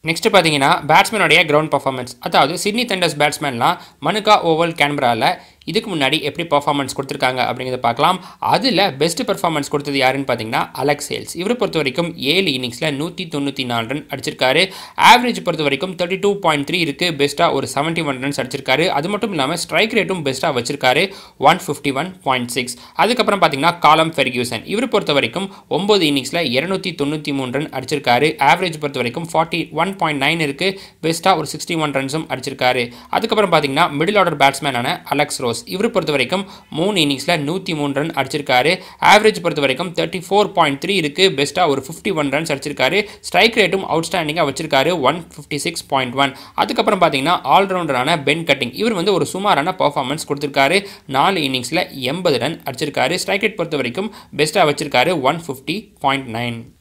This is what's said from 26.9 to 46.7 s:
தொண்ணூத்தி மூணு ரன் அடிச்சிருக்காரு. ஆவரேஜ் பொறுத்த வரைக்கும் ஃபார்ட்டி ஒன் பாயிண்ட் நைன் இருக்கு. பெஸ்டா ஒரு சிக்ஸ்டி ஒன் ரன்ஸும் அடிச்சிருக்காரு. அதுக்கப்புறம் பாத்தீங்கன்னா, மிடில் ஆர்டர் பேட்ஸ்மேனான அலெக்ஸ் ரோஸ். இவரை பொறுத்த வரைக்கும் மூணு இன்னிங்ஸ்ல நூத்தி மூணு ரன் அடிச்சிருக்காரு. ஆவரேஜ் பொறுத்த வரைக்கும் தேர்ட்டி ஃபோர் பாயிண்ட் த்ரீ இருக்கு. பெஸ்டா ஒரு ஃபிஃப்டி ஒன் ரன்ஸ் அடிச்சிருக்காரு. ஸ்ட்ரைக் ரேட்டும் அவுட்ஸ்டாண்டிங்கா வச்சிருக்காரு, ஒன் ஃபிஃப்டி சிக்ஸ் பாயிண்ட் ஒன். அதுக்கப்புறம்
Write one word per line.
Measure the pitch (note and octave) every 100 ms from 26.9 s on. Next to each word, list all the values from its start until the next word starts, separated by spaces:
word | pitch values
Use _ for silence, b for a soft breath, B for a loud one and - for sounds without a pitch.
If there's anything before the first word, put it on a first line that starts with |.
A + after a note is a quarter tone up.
| E3
தொண்ணூத்தி | C#3+ D3+ D3+
மூணு | C#3 B2+
ரன் | C#3 D3+
அடிச்சிருக்காரு. | C3 B2 D3 B2+ A#2+ D3+ -
ஆவரேஜ் | C#3 F3 F#3 D3+
பொறுத்த | D3
வரைக்கும் | B2+ A#2+ C#3+ E3
ஃபார்ட்டி | D#3+ D#3+ E3+ D3+
ஒன் | D3+ F3+ G3
பாயிண்ட் | D#3+ D3
நைன் | C#3 E3
இருக்கு. | D3 C#3+ F#3 F#3+ B B
பெஸ்டா | D#3+ D#3+ F#3+ F3
ஒரு | D3+ -
சிக்ஸ்டி | - E3+
ஒன் | D3+
ரன்ஸும் | C#3 C3+ D#3 D3+
அடிச்சிருக்காரு. | C3 C#3 C3+ B2+ B2+ A#2+ B B
அதுக்கப்புறம் | F#3 G#3+ G#3+ G3+
பாத்தீங்கன்னா, | E3 D3 C#3 F3 C#3+
மிடில் | F3 G#3
ஆர்டர் | F3 D3
பேட்ஸ்மேனான | C#3 C#3 D3+ B2 B2+ F3
அலெக்ஸ் | - C#3+ D3 -
ரோஸ். | B2 A2+
இவரை | - F3+ A3
பொறுத்த | F#3+ D#3
வரைக்கும் | C#3+ A#2+ F#3 G3 B B
மூணு | C#3+ F#3 G3+
இன்னிங்ஸ்ல | D3 C3+ -
நூத்தி | E3+ C#3+ F#3 F#3
மூணு | D#3 C#3+
ரன் | C#3 D#3+
அடிச்சிருக்காரு. | D3 B2+ D3+ C#3 B2+ C#3+ F3+ B B
ஆவரேஜ் | D#3+ G#3 G#3+ F3+
பொறுத்த | E3+ D3+
வரைக்கும் | C#3 C3 F3
தேர்ட்டி | E3 E3 F3+ E3+
ஃபோர் | G3 G3
பாயிண்ட் | F#3 D#3 C#3
த்ரீ | -
இருக்கு. | G3 D3+ C#3+ F#3+ C#3
பெஸ்டா | C#3+ - E3+
ஒரு | C3+ -
ஃபிஃப்டி | E3 G#3+
ஒன் | D#3+ C#3+
ரன்ஸ் | C#3+ D#3+ C3+
அடிச்சிருக்காரு. | D3+ C#3 C3 F#3+ G#3 B
ஸ்ட்ரைக் | - F3 A3+ A#3
ரேட்டும் | F#3 G3 -
அவுட்ஸ்டாண்டிங்கா | D#3 E3 F#3 D#3 D#3+ D3
வச்சிருக்காரு, | C3+ D#3 C3+ C#3+ F3
ஒன் | B2+ E3+
ஃபிஃப்டி | E3 - - D3
சிக்ஸ் | E3+ E3+ -
பாயிண்ட் | C#3 B2+
ஒன். | C3 C#3 C3 B
அதுக்கப்புறம் | - G3+